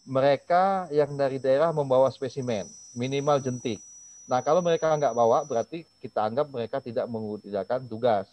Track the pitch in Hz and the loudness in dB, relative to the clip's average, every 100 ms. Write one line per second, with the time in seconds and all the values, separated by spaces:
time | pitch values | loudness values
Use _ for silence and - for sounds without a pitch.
0 | - 135 135 139 _ 170 190 196 175 147 | -2 2 2 2 _ 2 2 0 -2 0
1 | 143 143 139 131 131 135 165 156 139 127 | 0 0 -2 0 2 2 2 0 2 4
2 | 131 - 131 - 123 110 87 - - 120 | 4 2 -8 -6 -4 -4 -6 -14 -16 -8
3 | 127 139 139 147 127 123 123 104 - - | -4 -2 0 0 0 -4 -6 -6 -10 -20
4 | - _ - 127 135 165 175 165 160 151 | -20 _ -4 -2 2 2 2 0 0 2
5 | 139 117 117 131 151 120 110 170 - _ | 0 4 4 4 0 -4 -4 -8 -14 _
6 | 127 - 107 117 151 131 113 135 123 117 | -8 -2 -2 -2 -4 -4 -6 -6 -6 -6
7 | 110 117 110 107 101 101 95 123 127 110 | -4 -6 -8 -10 -6 -6 -4 -6 -6 -2
8 | 120 104 95 | 0 0 -2